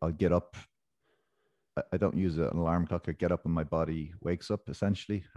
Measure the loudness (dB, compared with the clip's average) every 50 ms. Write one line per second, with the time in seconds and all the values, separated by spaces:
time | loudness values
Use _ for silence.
0 | -2 -2 0 2 4 4 4 4 2 0 -10 -20 -20 -20 _ _ _ _ _ _
1 | _ _ _ _ _ _ _ _ _ _ _ _ _ _ _ -6 -4 -2 -2 0
2 | 0 0 2 2 0 0 2 2 0 0 0 0 2 2 2 2 2 0 -2 -4
3 | -4 -4 -4 0 2 2 2 2 0 0 0 0 0 0 0 0 0 0 -2 -4
4 | -6 -8 -12 -8 -2 -2 -2 -2 -2 -4 -6 -6 -4 -8 -6 -2 0 0 0 0
5 | -2 -4 -6 -6 -6 -10 _